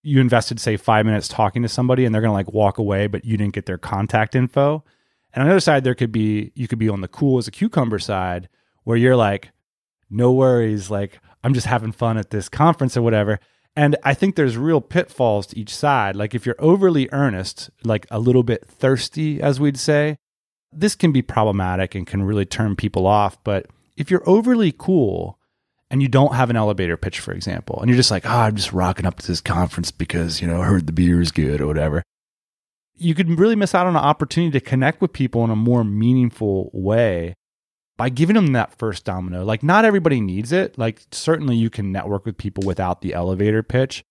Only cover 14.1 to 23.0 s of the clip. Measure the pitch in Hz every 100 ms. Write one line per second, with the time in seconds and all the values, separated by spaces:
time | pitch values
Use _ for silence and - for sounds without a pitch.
14.1 | 139 196 190 135 113 151 156 - 180 -
15.1 | - 120 104 98 110 104 - 147 135 101
16.1 | 98 104 120 123 - 151 196 190 156 131
17.1 | 139 139 92 95 - - _ 113 107 -
18.1 | 110 120 127 120 113 - _ 131 131 -
19.1 | 156 156 147 143 131 147 135 - 147 151
20.1 | 147 _ _ _ _ _ 151 202 - 175
21.1 | 135 - - 107 101 92 92 92 98 85
22.1 | 98 98 104 95 - 110 98 107 98